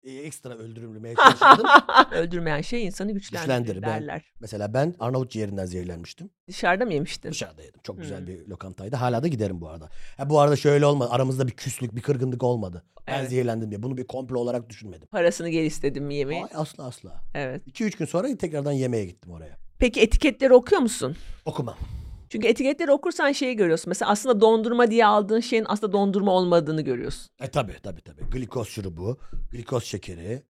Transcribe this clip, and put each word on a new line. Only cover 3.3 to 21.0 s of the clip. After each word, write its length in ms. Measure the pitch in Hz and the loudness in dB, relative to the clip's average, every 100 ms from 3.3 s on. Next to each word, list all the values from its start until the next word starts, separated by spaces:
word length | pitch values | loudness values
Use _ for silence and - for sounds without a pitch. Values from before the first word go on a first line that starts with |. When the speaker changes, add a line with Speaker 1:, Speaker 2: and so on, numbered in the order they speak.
| 175 160 | -8 -2
Speaker 1:
Güçlendirir. 360 | 127 117 95 | -2 -2 -6
Ben 180 | 110 107 | -4 -6
Speaker 2:
derler. 220 | 143 - - - | -6 -10 -14 -20
Speaker 1:
mesela 340 | 110 107 104 | -12 -6 -2
ben 200 | 120 156 175 | 0 0 -2
Arnavut 300 | 117 131 127 | -4 -2 -4
ciğerinden 340 | 110 104 101 92 | -6 -6 -6 -6
zehirlenmiştim. 640 | 92 90 85 85 - 185 _ _ | -6 -8 -10 -14 -16 -20 _ _
Speaker 2:
Dışarıda 360 | - 190 185 | -4 0 0
mı 80 | 240 | 0
yemiştin? 360 | 151 147 - 165 | -2 -4 -8 -10
Speaker 1:
Dışarıda 320 | 165 - - | -10 -10 -14
yedim. 180 | - _ | -20 _
Çok 160 | - 92 | -16 -14
güzel 200 | 92 95 | -12 -12
Speaker 2:
Hmm. 60 | 90 | -12
Speaker 1:
bir 200 | 92 92 | -14 -14
lokantaydı. 500 | 92 95 92 95 127 | -14 -14 -12 -8 -2
Hala 260 | 123 120 | 0 0
da 60 | 160 | -2
giderim 320 | 131 104 90 | 0 -2 -4
bu 80 | 82 | -10
arada. 200 | 80 78 - - - | -16 -14 -12 -12 -8
Ha, 140 | 139 | 2
bu 100 | 151 | 4
arada 160 | 143 143 | 6 4
şöyle 300 | 147 143 143 | 4 6 4
olmadı. 220 | 143 120 | 4 2
Aramızda 340 | 120 131 131 131 | 0 0 0 -2
bir 60 | |
küslük, 440 | - - - 123 107 | -4 -10 -8 -8 -8
bir 60 | |
kırgınlık 400 | - 135 131 123 | -4 -2 -2 -2
olmadı. 420 | 127 123 98 87 _ _ - | 0 0 -4 -10 _ _ -8
Ben 120 | 135 | -6
Speaker 2:
Evet. 100 | 131 | -2
Speaker 1:
zehirlendim 400 | 127 120 113 110 | -2 0 -2 -6
diye. 120 | 101 | -6
Bunu 140 | 120 131 | -8 -8
bir 100 | 127 | -8
komplo 320 | 127 127 123 | -10 -6 -4
olarak 280 | 120 120 117 | -2 -4 -6
düşünmedim. 380 | 107 107 87 - | -18 -16 -18 -10
Speaker 2:
Parasını 400 | 208 175 202 170 | 0 0 0 -4
geri 180 | 165 156 | -2 -2
istedim 380 | - 147 135 | -2 -4 -4
mi 100 | 143 | -6
yemeği? 260 | 143 135 165 | -4 -4 -4
Speaker 1:
Hayır, 120 | 196 160 | -8 -8
asla, 280 | 151 - | -8 -8
asla. 360 | 131 117 90 - - | -16 -14 -14 -10 -8
Speaker 2:
Evet. 280 | 143 135 135 - | -6 -8 -8 -14
Speaker 1:
İki 180 | - | -4
üç 120 | 214 - | -4 -2
gün 100 | 156 | -4
sonra 300 | 170 247 262 | -2 -2 -4
tekrardan 360 | 180 151 143 | -4 -4 -2
yemeğe 320 | 143 131 117 | 0 0 -2
gittim 280 | 98 92 87 | -4 -10 -18
oraya. 240 | 82 80 - - - | -16 -16 -16 -18 2
Speaker 2:
Peki 220 | 254 226 | 2 6
etiketleri 520 | 226 - 311 226 269 | 6 6 4 4 8
okuyor 260 | 247 - 392 | 8 8 4
musun? 360 | 240 - | 4 0